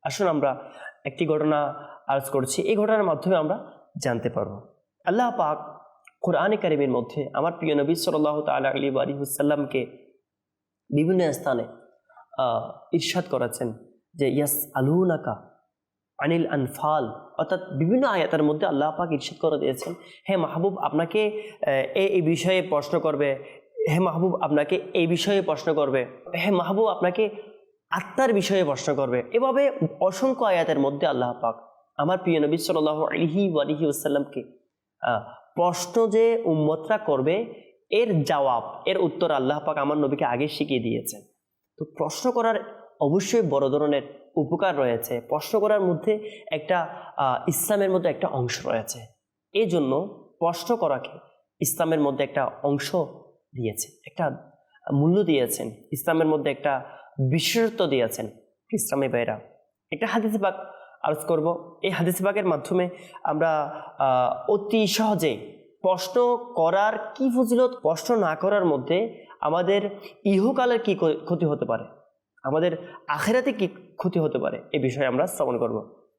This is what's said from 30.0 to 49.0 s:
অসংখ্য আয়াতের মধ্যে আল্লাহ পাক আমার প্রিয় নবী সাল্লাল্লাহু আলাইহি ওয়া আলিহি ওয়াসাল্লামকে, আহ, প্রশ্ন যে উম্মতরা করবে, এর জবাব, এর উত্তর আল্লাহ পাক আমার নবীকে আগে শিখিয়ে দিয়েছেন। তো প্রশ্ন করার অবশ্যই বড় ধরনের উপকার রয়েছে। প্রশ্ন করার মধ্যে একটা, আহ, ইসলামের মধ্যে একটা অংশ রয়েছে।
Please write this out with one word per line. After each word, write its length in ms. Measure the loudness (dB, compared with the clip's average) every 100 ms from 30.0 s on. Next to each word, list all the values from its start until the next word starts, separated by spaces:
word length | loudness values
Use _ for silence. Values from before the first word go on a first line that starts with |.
অসংখ্য 440 | 0 2 0 2 2
আয়াতের 340 | 2 2 2
মধ্যে 280 | 0 2 0
আল্লাহ 260 | 0 -2 0
পাক 140 | -2 -4 -12 _ _ -4
আমার 200 | 0 0
প্রিয় 220 | 2 2
নবী 180 | 2 0
সাল্লাল্লাহু 480 | 0 0 2 0 -2
আলাইহি 460 | 0 0 2 0
ওয়া 140 | 2 0
আলিহি 200 | 0 0
ওয়াসাল্লামকে, 580 | 0 0 0 -2 -8 -12 -18 _ _ _ _
আহ, 200 | -2 -2 -4 -20 -14 -2
প্রশ্ন 520 | 0 0 -2 0 2
যে 340 | 4 4 4 2
উম্মতরা 520 | 2 2 0 0 -2
করবে, 560 | 0 0 2 0 -2 -10 -20 _ _
এর 340 | 0 2 2
জবাব, 580 | 2 2 2 2 -2 -6 -2
এর 120 | 0
উত্তর 340 | 0 2 2
আল্লাহ 340 | 2 2 0 -2
পাক 120 | 0
আমার 200 | 0 2
নবীকে 280 | 2 2 0
আগে 220 | 0 -2
শিখিয়ে 320 | -2 -2 0
দিয়েছেন। 420 | 0 -4 -4 -12 -16 _ _ _ _ _
তো 80 | -12 -4
প্রশ্ন 340 | -4 -2 -2
করার 240 | 0 2 0 -4 -16 -20 _
অবশ্যই 400 | 2 2 2 2
বড় 280 | 2 2 2
ধরনের 600 | 2 2 0 -2 -16 -8 -2
উপকার 420 | -2 0 0 2
রয়েছে। 440 | 2 0 -2 -6 -2
প্রশ্ন 300 | -4 0 0
করার 220 | 2 2
মধ্যে 640 | 2 0 0 -2 -4 -14 -8
একটা, 360 | -8 -2 -2 -2 -8 -16 -2
আহ, 260 | 0 0 -2
ইসলামের 440 | -2 0 2 2
মধ্যে 180 | 2 0
একটা 180 | -2 -2
অংশ 400 | -2 -2 -4 -4
রয়েছে। 320 | -4 -4 -12